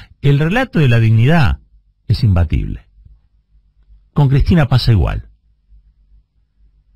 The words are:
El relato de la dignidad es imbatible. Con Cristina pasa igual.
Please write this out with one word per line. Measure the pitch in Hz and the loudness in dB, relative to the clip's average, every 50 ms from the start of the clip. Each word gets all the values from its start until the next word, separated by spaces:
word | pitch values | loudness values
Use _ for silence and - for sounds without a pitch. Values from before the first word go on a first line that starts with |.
| - - _ _ | -8 -20 _ _
El | - 139 143 139 | -2 0 0 0
relato | 156 165 202 254 269 - - 175 | 0 -2 -2 -2 -4 -2 -2 -2
de | 147 123 | 0 2
la | 117 117 | 2 2
dignidad | 113 110 113 110 117 135 170 175 131 80 71 - _ _ _ _ _ _ _ _ _ | 2 2 2 2 2 2 2 2 0 0 -2 -4 _ _ _ _ _ _ _ _ _
es | - 110 - | -6 -4 -2
imbatible. | - 104 92 87 85 - - 60 50 50 50 - - _ _ - - - _ _ _ _ _ _ _ _ _ _ _ _ _ _ _ _ - - _ _ | 0 0 0 0 0 -2 -2 -4 -6 -6 -10 -14 -16 _ _ -20 -20 -20 _ _ _ _ _ _ _ _ _ _ _ _ _ _ _ _ -20 -20 _ _
Con | - - 143 127 | -2 0 0 2
Cristina | 139 139 - - 185 170 143 | 2 0 0 2 2 0 0
pasa | - 135 123 - 127 | 0 0 0 0 0
igual. | 113 95 67 52 50 53 - - _ _ _ _ _ _ _ _ - - _ _ _ _ _ _ _ _ _ _ _ _ _ _ _ _ _ _ _ _ _ _ _ | 0 0 0 -2 -4 -8 -12 -16 _ _ _ _ _ _ _ _ -20 -20 _ _ _ _ _ _ _ _ _ _ _ _ _ _ _ _ _ _ _ _ _ _ _